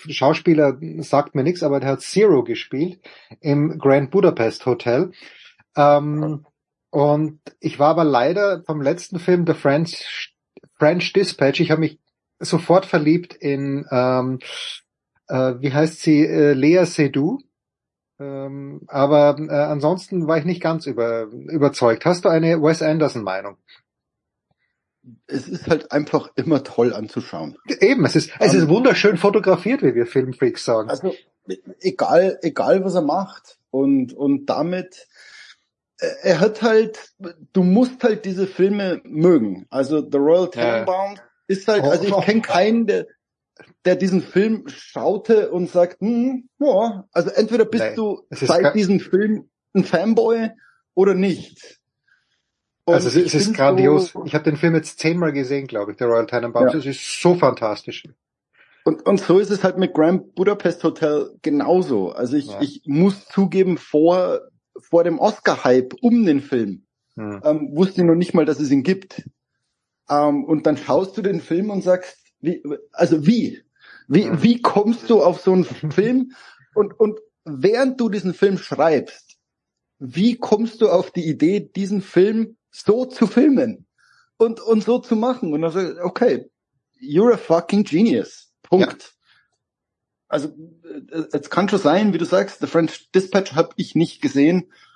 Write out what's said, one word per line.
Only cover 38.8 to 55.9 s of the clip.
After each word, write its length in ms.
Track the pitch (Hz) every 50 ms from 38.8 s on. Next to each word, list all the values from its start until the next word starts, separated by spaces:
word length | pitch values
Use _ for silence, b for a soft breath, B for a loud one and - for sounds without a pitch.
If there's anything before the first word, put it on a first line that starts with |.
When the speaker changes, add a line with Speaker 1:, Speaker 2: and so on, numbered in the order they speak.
| 196 185 170 - -
Speaker 2:
mögen. 600 | - - 151 160 185 175 143 110 104 95 92 95 -
Also 360 | - 131 139 127 156 151 131 147
The 100 | 139 139
Royal 340 | 139 151 165 180 185 175 -
Speaker 1:
Ja. 300 | 120 - - 113 113 -
Speaker 2:
Tenenbaums 360 | 190 185 190 196 202 202 - - _ _ _ _ -
ist 200 | 196 190 - -
halt, 160 | 214 202 -
also 220 | 196 185 180 190
ich 80 | 202 190
Speaker 1:
Oh. 80 | -
Speaker 2:
kenn 220 | - 202 214 226 -
keinen, 420 | - - 175 190 214 226 233 226
der, 220 | 196 - 113 - - _ _ _ _ _ _ _ _ _ - - _ _ _ -
der 100 | 180 180
diesen 260 | 180 185 190 190 180
Film 440 | 131 - - 180 208 220 220 202 - -
schaute 840 | - - - - - 143 113 160 196 208 - - 226 214 208 -
und 180 | - 180 180 160
sagt, 280 | - 180 175 175 - -
„Hm, 460 | 190 214 240 233 240 262 269 254 240 _ _ -
ja“, 480 | 285 294 208 190 226 233 208 190 - _
also 200 | _ 180 160 185
entweder 340 | - - 220 214 226 226 220
bist 180 | - - 233 226
Speaker 1:
Nee, 100 | 220 -
Speaker 2:
du 260 | 226 220 208 190 - - _
Speaker 1:
es 140 | - - 139
ist 60 | 127
Speaker 2:
seit 120 | 160 175 -
Speaker 1:
ga- 100 | - 196
Speaker 2:
diesem 260 | 214 202 180 202 175
Film 500 | - - - 190 214 214 220 208 - _ _ _ _ _ -
ein 100 | 196 180
Fanboy 680 | - - 160 185 220 226 233 226 220 233 233 226 220 b b b b b b b _ _
oder 220 | 180 190 196 185
nicht. 640 | 185 190 196 160 117 - - - - - - - _ _ _ _ _ _ _ _ _ _ _ _ _ _ _ _ _ _ _ _ _ _
Und 120 | - 170
Speaker 1:
Also 140 | 175 - 120
es 60 | 120
ist, 60 | 170 175 160
Speaker 2:
ich 0 |
Speaker 1:
es 60 | 156
ist 80 | 147 -
Speaker 2:
find's 120 | 214 220 -
Speaker 1:
grandios. 540 | 135 139 - 190 - 143 151 151 370 -
Speaker 2:
so 140 | - - -
Speaker 1:
Ich 80 | 160 -
hab 100 | 151 -
den 140 | 160 147 151
Film 160 | - 170 165
jetzt 220 | 160 156 - - -
zehnmal 320 | - 156 170 175 170 156
gesehen, 360 | 139 139 135 123 139 139 135 127
glaub 220 | - 104 104
ich, 80 | 104